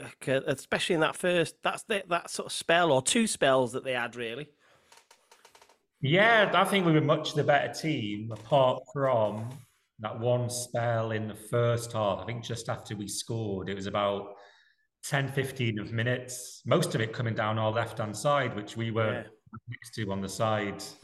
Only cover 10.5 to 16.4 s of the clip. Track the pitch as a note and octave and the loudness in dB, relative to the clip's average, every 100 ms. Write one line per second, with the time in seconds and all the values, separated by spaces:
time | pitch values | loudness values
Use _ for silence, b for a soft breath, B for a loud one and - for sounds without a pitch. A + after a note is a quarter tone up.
10.5 | - - A#2+ A#2 A2+ A2+ G#2+ G#2+ G2+ - | -4 -4 -2 0 0 0 -2 -4 -8 -2
11.5 | A#2+ A#2+ A#2 - A2 G#2 F#2+ G2 A#2+ A2+ | 2 2 2 -2 0 0 0 -4 -8 -6
12.5 | A2+ - G#2+ - G#2 G2 - - A2+ A2 | -8 -6 -8 -8 -8 -6 -8 -6 -4 -4
13.5 | F#2 F2+ G2 G2 G#2 G2+ G2 - B B | -4 -6 -6 -4 0 0 0 -6 B B
14.5 | B B B B _ - C#3+ C3 C3+ C3+ | B B B B _ -2 -2 0 -2 -4
15.5 | - A2+ G#2 G2 A2+ A#2+ B2 - - | -2 -2 -2 -4 -2 -2 -2 -6 -12